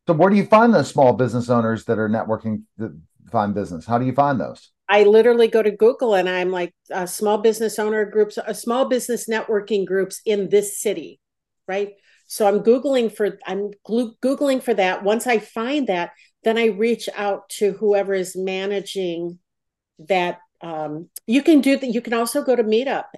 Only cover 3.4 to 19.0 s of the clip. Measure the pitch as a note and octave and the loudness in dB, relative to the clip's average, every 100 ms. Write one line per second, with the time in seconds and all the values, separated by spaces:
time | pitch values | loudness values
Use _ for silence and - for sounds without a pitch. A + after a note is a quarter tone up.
3.4 | G#2 G2+ F#2 E2+ A2 A#2+ B2+ C3 C#3+ C3 | -2 -2 -6 -8 -2 -2 0 2 0 0
4.4 | B1+ - _ _ - G#3 G3+ A3 A#3 A#3 | -4 -10 _ _ 0 4 6 6 6 4
5.4 | A3+ A3+ G#3+ G3 A3 - A#3+ G3 F#3 F3+ | 4 2 0 2 2 2 0 2 0 -2
6.4 | F#3 F#3 F3 - - F#3 F3 - G#3 G#3 | -2 -4 -6 -10 -10 -8 -6 -4 -2 2
7.4 | A3 A3 A3 G#3+ G#3+ G#3+ G#3 G#3+ G#3 A3 | 2 0 -2 -2 -2 -2 0 0 0 -2
8.4 | G#3+ G#3 A#3 B3 A3+ B3 - A3 - A3 | -10 -8 -4 -2 0 -2 -2 -6 -4 -4
9.4 | - G#3 G3+ G#3 F3+ F#3+ F#3 - A3+ G#3 | -2 -4 -2 -2 -2 -2 -2 -4 -4 -2
10.4 | F3+ G3+ G3+ - G#3+ F3 G#2+ - _ _ | 2 2 0 -4 -4 -6 -8 -18 _ _
11.4 | _ _ - F#3+ G3+ - _ _ _ - | _ _ -8 -6 -6 -10 _ _ _ -2
12.4 | G#3 G3+ G#3+ B3+ C#4 C4 A3+ G#3 G3+ F#3+ | 2 2 4 2 2 0 -2 -2 -4 -4
13.4 | - G3 G3+ - - A3+ A#3 - B3+ C#4 | -8 -8 -8 -10 -6 -4 -4 -4 -4 -2
14.4 | C#4+ C4 A#3+ G3+ F#3 - G3+ A3+ B3+ A3+ | 0 -2 -2 0 0 0 -2 -2 0 -2
15.4 | G#3+ A3+ A#3 D4 A3+ F3 E3+ - _ _ | -2 -8 -4 -4 -2 -4 -6 -10 _ _
16.4 | A3 A3+ A3+ F#3+ A#3 A3 - - G3+ F#3+ | -2 0 0 0 -2 -2 -6 -6 -4 -6
17.4 | - - G3+ G3 G#3+ G3+ G3 F#3+ F3+ F#3 | -8 -4 -4 0 0 0 0 -4 -4 -6
18.4 | F#3 F#3+ G3 G3+ F#3+ G3 | -6 -4 -4 -6 -6 -6